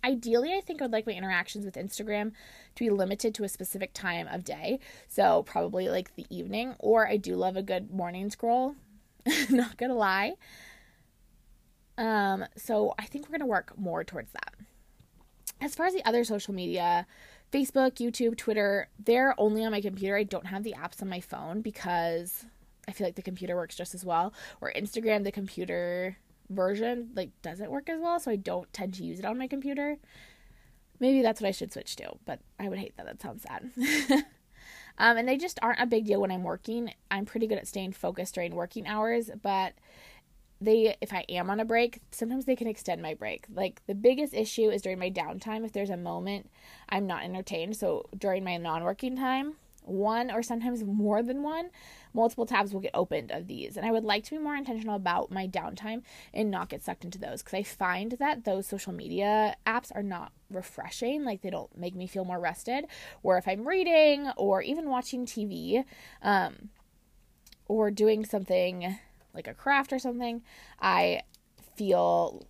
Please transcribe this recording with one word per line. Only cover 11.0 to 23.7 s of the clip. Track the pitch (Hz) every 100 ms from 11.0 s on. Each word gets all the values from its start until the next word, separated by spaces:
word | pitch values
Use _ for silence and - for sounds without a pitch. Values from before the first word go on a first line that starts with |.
| _ _ _ _ _ - _ _ _ -
Um, | 226 214 196 190 - -
so | - 214 208 -
I | 214
think | 285 294
we're | 302
gonna | 277
work | 196 - -
more | 190 165
towards | 165 170 113
that. | - - - 208 _ _ _ - _ _ _ - -
As | 285
far | - 349
as |
the | 370 -
other | 233 226
social | 214 -
media, | 196 175 175 170 175 180 - - - _
Facebook, | 277 262 269 262
YouTube, | 254 240 233 233 233
Twitter, | - 208 202 202 - -
they're | 208 240 269 -
only | 214 214
on | 220
my | 208
computer. | 208 190 196 202
I |
don't | 208 185 180
have | 190
the | 220 160
apps | 170 -
on | 196
my | 180
phone | - - 151 190
because | 226 208 185 175 170 165 175 - 233 - - _ -
I |
feel | 196 190
like | 180
the |
computer | 185 185 180 175
works | 165